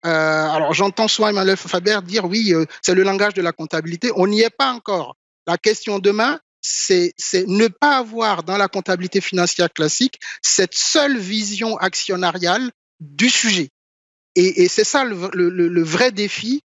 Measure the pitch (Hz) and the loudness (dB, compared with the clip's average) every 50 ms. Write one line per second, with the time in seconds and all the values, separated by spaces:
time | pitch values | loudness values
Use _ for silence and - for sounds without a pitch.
0 | - 165 165 160 156 156 156 156 156 156 156 160 160 147 160 156 196 202 190 - | 0 0 0 2 2 2 2 0 0 0 0 0 0 0 0 0 0 0 0 0
1 | 220 214 - - 214 214 202 196 190 190 190 185 - 170 - 180 175 202 214 202 | 0 0 2 2 0 0 2 2 2 2 0 0 -2 -4 -4 -2 0 0 0 0
2 | 180 175 190 220 190 175 185 226 226 202 170 160 160 151 - - - - 185 185 | -2 -4 -4 -4 -2 0 -2 0 2 2 2 2 2 -2 -6 -6 -2 2 2 4
3 | 190 196 190 190 202 208 202 196 175 170 165 - 160 156 - 160 156 165 170 170 | 4 2 2 2 0 0 0 -2 -4 -4 -4 -6 -10 -6 -6 -6 -6 -6 -8 -4
4 | - 247 220 - 185 202 208 214 226 226 _ _ 277 262 247 240 _ - 202 175 | -4 -4 0 2 2 2 4 2 2 2 _ _ -2 -2 -2 -6 _ -6 -4 -4
5 | 147 123 - _ _ _ _ _ _ - 170 175 - 214 220 - - 226 202 196 | -4 -8 -12 _ _ _ _ _ _ -4 -4 0 2 0 0 0 -2 -4 -4 0
6 | 185 202 202 208 226 262 302 330 _ _ _ _ - - - - - - 190 180 | 2 2 2 2 0 0 0 -4 _ _ _ _ -8 -6 -4 -4 0 2 2 2
7 | 175 175 - - - - - 185 190 196 185 202 226 226 180 _ 294 294 285 262 | 2 0 -4 -6 -8 -2 -2 -2 0 0 2 2 2 2 2 _ 2 2 2 2
8 | 247 220 220 226 226 214 202 170 165 165 190 202 202 185 - 196 180 - 185 180 | 0 -4 -4 -2 0 0 0 -2 -2 -4 0 0 0 0 0 -4 -2 -2 -2 -2
9 | 180 180 - 196 180 - - 185 175 175 - - 175 165 _ - 156 151 - - | -2 -2 -2 -2 -2 0 0 0 0 0 2 0 0 0 _ 0 -2 0 0 0
10 | - 269 - - - - - - - - - - 190 180 - - - - - 320 | -2 -2 -4 -8 -16 -16 -16 -4 -2 0 2 2 0 0 0 -2 -2 0 2 2
11 | 285 285 277 233 190 180 208 220 214 202 208 190 226 226 214 - 180 185 - - | 2 2 0 -2 -2 -4 -4 -4 -4 -4 -4 -4 -4 -4 -2 -2 -2 -2 -2 -4
12 | - - 190 180 185 175 160 185 170 170 180 226 262 247 - _ _ _ _ _ | -4 -4 -2 0 0 -2 0 0 0 0 0 0 -2 -4 -8 _ _ _ _ _
13 | 160 143 143 143 202 254 240 - - 226 202 185 151 135 _ _ _ _ _ _ | -20 -20 -4 0 2 2 2 2 2 2 0 0 -2 -4 _ _ _ _ _ _
14 | _ _ _ _ _ _ _ - 180 190 170 - 180 185 - - 214 - - 285 | _ _ _ _ _ _ _ 4 4 4 4 4 2 2 4 2 0 2 2 0
15 | 269 247 208 175 175 190 185 185 180 175 180 180 175 170 175 175 165 160 156 180 | 0 0 -4 -6 -6 -6 0 0 0 0 2 2 0 2 2 0 0 0 0 2
16 | 247 254 214 190 208 196 - - - 220 262 294 _ _ | 2 2 2 0 -4 -4 -4 -6 -4 -2 -4 -4 _ _